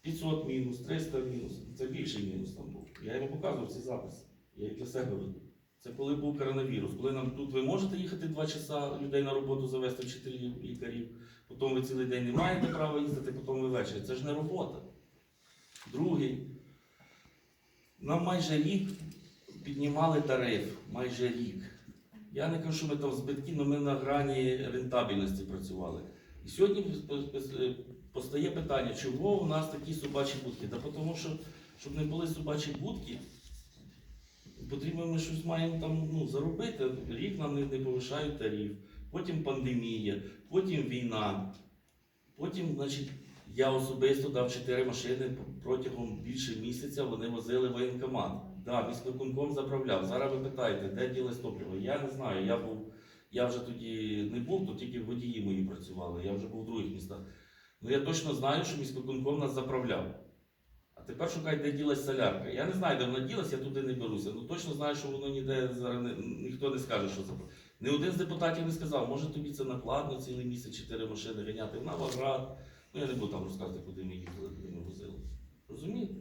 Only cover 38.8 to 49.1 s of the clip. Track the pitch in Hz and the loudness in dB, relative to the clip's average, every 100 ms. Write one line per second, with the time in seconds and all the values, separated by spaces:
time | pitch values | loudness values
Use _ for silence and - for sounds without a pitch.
38.8 | - - - 170 180 160 139 127 127 120 | -12 -16 -6 -4 0 0 0 0 2 2
39.8 | 113 110 104 98 95 - - 180 190 156 | 2 0 0 0 -4 -14 2 2 4 2
40.8 | 123 123 120 110 104 98 95 - - - | 2 0 0 2 2 0 -4 -8 -18 -20
41.8 | _ _ _ _ _ - 156 185 165 139 | _ _ _ _ _ -6 -4 0 0 0
42.8 | 139 139 139 - - - - 110 135 131 | 0 -2 -4 -8 -14 -18 -6 4 6 6
43.8 | 131 127 135 139 123 123 123 123 127 127 | 2 6 6 6 4 4 2 2 2 4
44.8 | 123 113 123 127 127 - - - 120 127 | 4 2 0 0 0 -2 -6 -8 0 0
45.8 | 127 120 113 104 117 131 127 107 117 123 | 0 -2 -4 -4 -4 -2 -2 -2 -2 -4
46.8 | 139 139 123 113 117 113 117 127 127 123 | -4 -2 0 0 -2 -2 2 4 4 2
47.8 | 123 123 127 123 - - - - 120 120 | 0 0 0 0 0 -4 -8 -10 0 0
48.8 | 107 120 - | 0 -4 -4